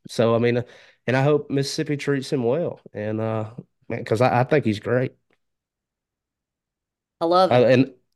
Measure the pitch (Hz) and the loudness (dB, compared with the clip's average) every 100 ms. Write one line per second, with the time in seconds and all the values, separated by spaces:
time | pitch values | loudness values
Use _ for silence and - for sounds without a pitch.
0 | - - 113 117 120 120 120 - - _ | -10 -2 0 2 0 -2 -6 -16 -20 _
1 | - 127 143 147 147 139 139 - 151 143 | -2 0 2 0 0 -4 -4 -6 -4 -4
2 | 143 139 127 143 117 147 160 - - 104 | -4 -4 -4 -2 -2 -2 -4 -8 -14 -10
3 | 107 107 110 110 110 - - _ _ 117 | -6 -4 -4 -4 -8 -12 -20 _ _ -10
4 | - 110 123 120 127 151 113 104 101 123 | -4 2 2 2 2 2 0 -4 -2 -2
5 | 127 - _ _ _ _ _ _ _ _ | -2 -8 _ _ _ _ _ _ _ _
6 | _ _ _ _ _ _ _ _ _ _ | _ _ _ _ _ _ _ _ _ _
7 | _ _ 165 180 185 123 131 127 135 - | _ _ 0 4 4 4 4 4 2 -4
8 | _ | _